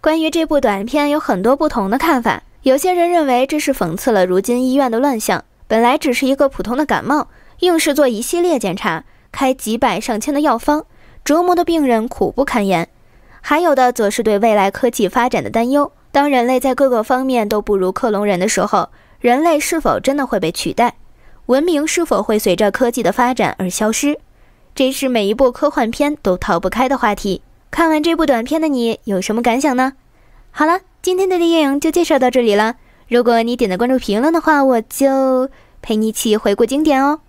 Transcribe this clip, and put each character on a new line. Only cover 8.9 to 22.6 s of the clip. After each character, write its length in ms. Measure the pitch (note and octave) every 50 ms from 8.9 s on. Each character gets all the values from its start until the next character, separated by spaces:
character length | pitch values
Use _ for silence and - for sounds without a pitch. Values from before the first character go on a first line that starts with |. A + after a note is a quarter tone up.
| D#3+ D#3+ - - _ _ _ _
开 240 | - - C#4 C4 C4
几 240 | C4 - A3 A3 A#3
百 220 | C#4 A#3+ F#3+ F3+
上 200 | A3+ - A#3 G#3
千 140 | A3 - D4
的 60 | C#4
药 180 | D4+ D4+ A#3+ A#3
方， 260 | - - D4 D4+ D#4 _ - - - - - - -
折 180 | - C#4+ E4 F4+
磨 120 | F4+ F4+
的 100 | F4 F4
病 220 | - E4+ E4 D4
人 220 | C4 A#3+ A3 A3 A#3+
苦 240 | - - G3+ - -
不 120 | - C#4
堪 220 | - - A#3+ G3+
言。 220 | G3 F#3+ E3 E3+ - _ _ _ _ _ - - - - -
还 200 | - - D4+ D#4
有 160 | F4+ E4+ C#4+
的 160 | C4 B3+ B3 B3
则 180 | - A3+ G3+
是 140 | G3+ - A3
对 160 | A3 G#3 G3+
未 160 | G#3 A#3 G#3+
来 160 | G#3 F#3+ G3 G3
科 180 | - - A#3+
技 180 | A#3 - A3 F#3
发 200 | - B3+ A#3+ B3+
展 160 | B3 G3+ C#3+
的 40 | G#2
担 220 | - A3+ A#3 B3
忧， 220 | C4+ C#4+ C#4+ - _ _ _ _
当 180 | - C#4+ C#4+ D4
人 180 | C#4 B3+ A#3
类 120 | A#3+ C4 B3+
在 160 | - C4+ B3+
各 140 | - C#4+ C4+
个 120 | B3 A3+
方 240 | A3 - C#4 B3+ C4
面 240 | C4 B3+ A#3+ G#3+ G#3
都 140 | A3 G#3 G#3
不 140 | - G#3
如 160 | G3 F#3 F#3 F#3
克 180 | - - A#3+
隆 160 | G#3+ G3 G#3
人 140 | G#3 G3 F3
的 80 | F3+ A3
时 120 | - -
候， 280 | F3+ G#3+ - G3 E3 - - - _ _ - _
人 240 | - A#3+ A#3+ C4+ D#4
类 160 | E4+ D#4+ D4
是 200 | D4 - F4+ E4
否 200 | - - C#3 F#2+
真 160 | - - C4+
的 100 | D4 C#4
会 140 | B3 - G3+
被 100 | E3+ D#3+
取 220 | F3 - - - -
代？ 220 | - F3 - - - - - - _ - - - - -
文 160 | - B3 C4+ D4+
明 240 | F4+ E4+ C#4+ D4
是 180 | D#4 - - E4+
否 160 | - A#3+ G3
会 160 | G3+ - A3
随 200 | G#3+ - - F3
着 160 | E3+